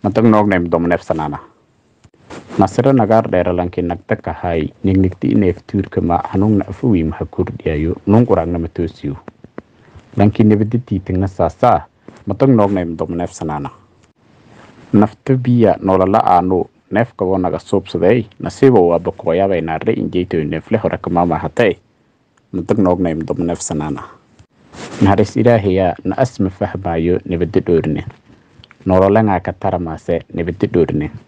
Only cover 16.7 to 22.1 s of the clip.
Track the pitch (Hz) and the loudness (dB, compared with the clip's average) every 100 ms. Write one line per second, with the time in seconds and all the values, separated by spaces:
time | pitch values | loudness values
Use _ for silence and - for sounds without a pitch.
16.7 | _ _ 98 120 - 92 95 90 82 - | _ _ -2 -2 -4 -2 0 -2 -4 -4
17.7 | 98 90 87 87 123 - _ 92 - 135 | -4 -4 0 2 2 -2 _ -12 2 4
18.7 | 120 87 85 90 - 82 85 98 90 80 | 6 4 2 -2 -6 -2 0 2 0 -2
19.7 | 78 - - - 90 87 85 76 80 - | -4 -4 -2 -2 -4 -2 -2 -2 -6 -4
20.7 | 110 98 - - 87 87 78 127 - 113 | -2 -2 -4 -2 0 0 0 -4 0 0
21.7 | - _ _ _ | 0 _ _ _